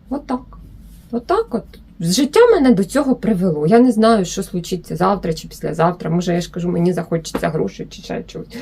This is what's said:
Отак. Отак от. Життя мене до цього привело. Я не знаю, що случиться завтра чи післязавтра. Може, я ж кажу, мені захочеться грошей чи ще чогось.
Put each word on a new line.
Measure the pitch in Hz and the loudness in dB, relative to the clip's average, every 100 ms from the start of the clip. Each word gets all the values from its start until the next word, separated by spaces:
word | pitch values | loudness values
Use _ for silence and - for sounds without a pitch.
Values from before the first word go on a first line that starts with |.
| - | -12
Отак. | 277 - 254 - - - - - - - | -10 -6 -8 -10 -20 -20 -20 -20 -20 -10
Отак | 233 - 392 453 | -8 -2 -2 -2
от. | 226 - - - - | -6 -8 -18 -20 -6
Життя | 165 190 285 427 466 | -2 0 2 6 6
мене | 392 262 | 6 4
до | 190 | 4
цього | 202 269 269 240 | 2 0 0 0
привело. | - 185 185 151 156 | 0 0 0 0 4
Я | 233 | 6
не | 254 | 6
знаю, | 214 220 226 170 | 4 4 4 0
що | - | -6
случиться | 196 175 165 180 - 160 | -6 -8 -6 -8 -6 -2
завтра | 185 202 175 | 0 0 -4
чи | 160 165 | -6 -10
післязавтра. | - 151 160 165 175 160 | -10 -6 0 0 0 -2
Може, | 170 175 | -2 0
я | 175 | -2
ж | 170 | -4
кажу, | 175 175 | -6 -4
мені | 175 175 | 0 0
захочеться | 175 165 165 160 - 170 | 0 -4 -6 -6 -6 -4
грошей | 156 190 - - | -2 -4 -6 -14
чи | - | -14
ще | - - | -10 -10
чогось. | - 160 - 240 | -10 -14 -14 -16